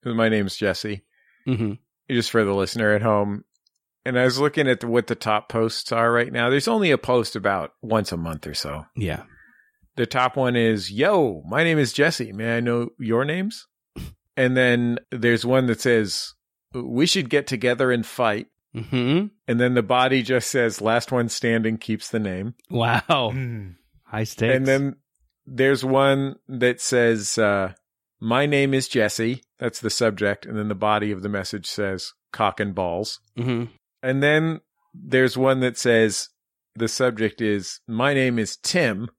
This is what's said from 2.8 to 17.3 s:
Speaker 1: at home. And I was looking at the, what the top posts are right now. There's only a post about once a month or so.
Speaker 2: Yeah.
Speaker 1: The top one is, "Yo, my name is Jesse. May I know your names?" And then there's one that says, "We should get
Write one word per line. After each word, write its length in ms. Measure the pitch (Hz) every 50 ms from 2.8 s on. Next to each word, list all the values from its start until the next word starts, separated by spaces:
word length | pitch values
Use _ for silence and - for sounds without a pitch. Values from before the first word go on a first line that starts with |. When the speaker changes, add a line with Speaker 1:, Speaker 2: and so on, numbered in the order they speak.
| 110 104 104
Speaker 1:
at 80 | 104
home. 420 | 110 113 107 104 104 104 101 104 - _ _ _ _ _ _ _ _ _ _ _ _
And 140 | 131 127 123
I 60 | 127
was 140 | 131 127 131
looking 300 | 143 147 - 156 147 131
at 120 | 123 -
the, 60 | -
what 220 | 120 117 120 117 -
the 60 | 117
top 320 | - - 110 107 104 - _
posts 420 | - 117 113 113 - - - -
are 200 | 117 117 117 117
right 200 | 120 120 120 123
now. 180 | 123 120 117 123
There's 180 | 131 143 135 220
only 240 | 226 220 202 170
a 60 | 139 123
post 360 | - - 127 123 110 - -
about 380 | 110 95 101 98 92 76 73 _ _
once 300 | - 113 113 110 101 -
a 40 | 90
month 300 | 85 82 80 80 73 -
or 80 | 78 73
so. 320 | - - 73 71 76 76 _ _
Speaker 2:
Yeah. 300 | - 104 87 - - - _ - _ - _ _ _ _ _ _ _ _ _ _
Speaker 1:
The 100 | - 120
top 300 | - - 131 127 127 -
one 180 | 139 131 123 123
is, 340 | 120 117 113 110 104 90 95
"Yo, 520 | 101 104 143 190 214 185 151 120 95 80 69
my 160 | 80 107 143 165
name 120 | 170 160
is 160 | 151 139 113
Jesse. 400 | - - 143 165 160 - 123 107
May 240 | 98 101 110 117 117
I 40 | 117
know 300 | 120 120 120 120 120 - _ _
your 260 | 123 110 113 117 135
names?" 420 | 147 156 180 190 208 - - - _ _ _ _ _ _ - - - - _ _ _ _
And 200 | - 131 127 127
then 420 | 127 127 123 120 120 120 120 120 117 - _
there's 340 | - 123 113 120 117 113 117
one 220 | 120 127 131 131
that 140 | 123 113 -
says, 520 | - 131 120 113 107 95 - - - - - _ _ _ _ _ _ _
"We 340 | - 127 123 131 120 123 151
should 220 | 180 - 196 147
get 200 | 117